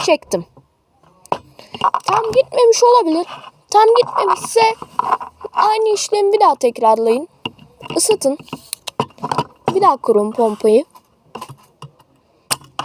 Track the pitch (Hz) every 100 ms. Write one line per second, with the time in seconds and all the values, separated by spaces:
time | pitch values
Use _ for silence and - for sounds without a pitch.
0 | - 302 - 180 170 _ _ _ _ _
1 | _ _ _ - - - - - - -
2 | - 415 453 440 523 - 466 453 480 494
3 | 349 320 359 - - _ _ 415 440 466
4 | 480 - 403 - - - 453 453 - -
5 | - - - - - - 415 440 440 415
6 | - 415 403 427 392 277 247 226 226 220
7 | 226 233 330 _ - - - _ - -
8 | - 427 269 285 - - - - - -
9 | - - - - - _ - 381 392 269
10 | - 208 208 226 226 208 220 220 311 -
11 | _ _ _ - - - _ _ - _
12 | _ _ _ _ _ - - -